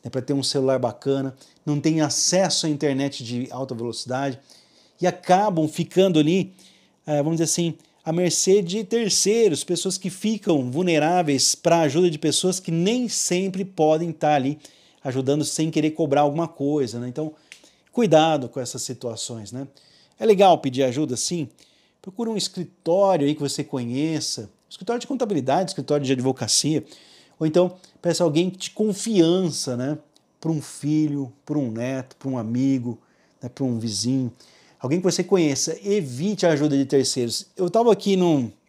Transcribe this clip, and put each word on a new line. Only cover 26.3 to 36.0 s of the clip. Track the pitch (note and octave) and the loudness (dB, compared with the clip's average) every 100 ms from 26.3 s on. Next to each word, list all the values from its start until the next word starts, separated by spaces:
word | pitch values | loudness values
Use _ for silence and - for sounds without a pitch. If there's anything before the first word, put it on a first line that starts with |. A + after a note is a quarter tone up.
| B2+ A2 - C#3 D#3+ - - - - _ _ | -2 0 0 0 -2 -4 -20 -20 -20 _ _
ou | D#3 | 0
então | E3 F3+ F#3 - _ | 2 2 -2 -20 _
peça | F3 D#3+ | -2 2
alguém | E3+ D3+ F#3 | 2 2 0
de | F#3 - | -4 -12
confiança, | - G#3+ G3 A3+ G#3 E3 F3+ F3+ B2+ - B2 | -4 -2 -2 0 4 4 4 0 -4 -6 -4
né? | B2+ D3+ _ _ _ _ | -4 -6 _ _ _ _
Pra | D#3+ | -4
um | D#3+ | -4
filho, | - - C#3+ D#3 D3+ C#3+ C3+ - - | -6 -8 -2 0 0 -2 -6 -12 -6
pra | D3 | -4
um | B2+ | -2
neto, | A2 B2 C3 B2+ - | -4 -6 -6 -10 -12
pra | C3+ | -6
um | B2+ | -6
amigo, | A2 A#2+ C3+ C3+ A#2+ A2 _ _ _ _ | -2 0 2 0 -2 -10 _ _ _ _
né? | B2 | -16
Pra | - | -6
um | C3+ A#2 | -4 -2
vizinho, | A2+ G2 A#2 C3 B2+ - - _ _ _ | -4 -4 -2 -2 -4 -8 -20 _ _ _
alguém | B2+ E3+ | -4 0
que | F#3 | 0
você | F3+ | -2
conheça. | F3+ G3 D#3 C3+ - E3 G3+ | 0 2 2 0 -4 -6 -2
Evite | G#3 | -2